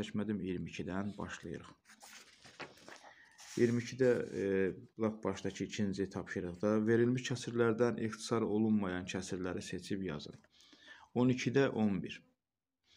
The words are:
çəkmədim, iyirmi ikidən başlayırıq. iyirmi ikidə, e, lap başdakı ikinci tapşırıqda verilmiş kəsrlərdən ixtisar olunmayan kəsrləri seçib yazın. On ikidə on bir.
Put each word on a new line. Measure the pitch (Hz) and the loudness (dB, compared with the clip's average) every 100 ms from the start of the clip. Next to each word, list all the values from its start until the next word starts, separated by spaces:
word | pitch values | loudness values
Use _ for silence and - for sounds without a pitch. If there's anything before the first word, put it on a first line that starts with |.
çəkmədim, | 104 104 104 101 | -6 -4 -2 -2
iyirmi | 92 87 80 - | -2 -4 -6 -6
ikidən | 85 92 101 95 | -4 -4 -4 -6
başlayırıq. | 87 - 85 71 - - _ - - - - - - - - - - - - - - - - - | -8 -10 -10 -10 -12 -20 _ -20 -20 -20 -20 -20 -20 -14 -16 -14 -20 -20 -20 -20 -20 -20 -8 2
iyirmi | 117 120 | 4 4
ikidə, | 113 123 127 117 - | -2 2 4 4 0
e, | - 98 95 95 - 117 - | -2 2 2 2 -2 -12 -2
lap | 110 107 | -2 0
başdakı | 95 95 98 - | -4 -2 -4 -4
ikinci | 95 - 101 95 92 | -4 -2 -2 0 -2
tapşırıqda | 98 85 101 90 87 104 110 107 | -2 -4 -4 -6 -2 2 4 4
verilmiş | 117 120 127 - | 4 4 2 -2
kəsrlərdən | 120 - 120 117 110 120 107 | -4 -2 2 4 4 2 2
ixtisar | 110 - - 113 98 | -4 -6 -2 0 2
olunmayan | 104 110 107 95 90 92 | 2 4 4 2 -2 -4
kəsrləri | 98 90 90 92 90 | -6 -4 -4 -4 -4
seçib | - 90 - 98 | -6 -8 -6 -4
yazın. | 95 73 - - _ _ - - - - - | -4 -6 -8 -16 _ _ -20 -20 -20 -20 -6
On | 120 127 | 2 4
ikidə | 127 - 135 135 | 4 2 4 4
on | - 107 92 | 4 2 2
bir. | - - - _ _ _ _ _ _ | -4 -10 -16 _ _ _ _ _ _